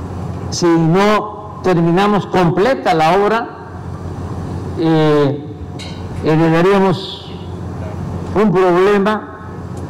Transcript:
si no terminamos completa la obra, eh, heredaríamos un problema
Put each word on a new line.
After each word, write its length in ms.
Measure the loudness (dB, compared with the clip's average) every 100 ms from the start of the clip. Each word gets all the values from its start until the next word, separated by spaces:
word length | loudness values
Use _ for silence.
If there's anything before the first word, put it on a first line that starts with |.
| -10 -8 -8 -8 -6
si 160 | -2 2
no 920 | 4 4 4 4 2 0 -10 -12 -4
terminamos 640 | 0 2 4 4 4 2 0
completa 640 | 2 2 2 2 2 0
la 240 | 2 4 4
obra, 320 | 2 0 -4 -12 -14 -14 -12 -10 -10 -10 -8 -8 -8 -8 -8 -2
eh, 680 | 2 2 4 4 2 -2 -8 -12 -14 -14 -12 -12 -10 -4
heredaríamos 1040 | 0 2 4 4 4 4 4 0 -4 -12 -14 -12 -10 -10 -10 -8 -8 -8 -6 -6 -4
un 160 | 2 2
problema 1000 | 4 4 4 4 4 2 -2 -6 -14 -14 -12 -10 -10